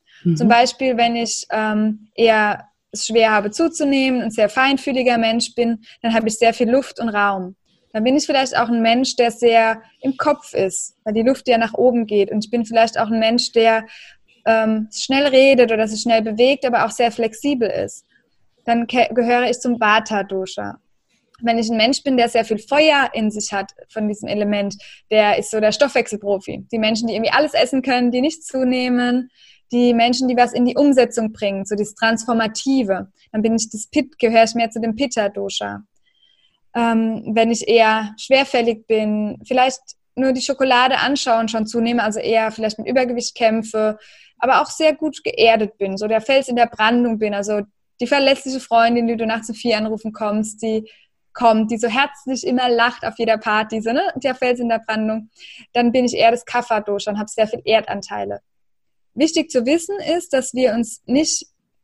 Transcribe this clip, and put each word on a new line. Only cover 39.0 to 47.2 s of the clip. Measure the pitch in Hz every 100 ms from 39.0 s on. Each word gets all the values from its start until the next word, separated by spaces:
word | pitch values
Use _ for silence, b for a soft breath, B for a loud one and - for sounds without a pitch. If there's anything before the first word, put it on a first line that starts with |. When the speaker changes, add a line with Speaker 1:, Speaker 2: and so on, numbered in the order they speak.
| 214 214 208 - -
Speaker 2:
vielleicht | 254 262 254 - - _
nur | - 269
die | 254
Schokolade | - 269 262 247 254 262
anschauen | 247 277 262 226 220
schon | 226 220
zunehme, | 233 233 240
also | 214 214
eher | - 226 220
vielleicht | 220 214 214
mit | -
Übergewicht | 262 254 240 -
kämpfe, | - 226 226 220 220 214 214 b b b _
aber | 247 -
auch | -
sehr | - 311
gut | 302 311 -
geerdet | - - 226 226 214 -
bin, | 190 196
so | 214
der | 220
Fels | 220 269 269
in | 240
der | 226
Brandung | - 220 240 240
bin, | 220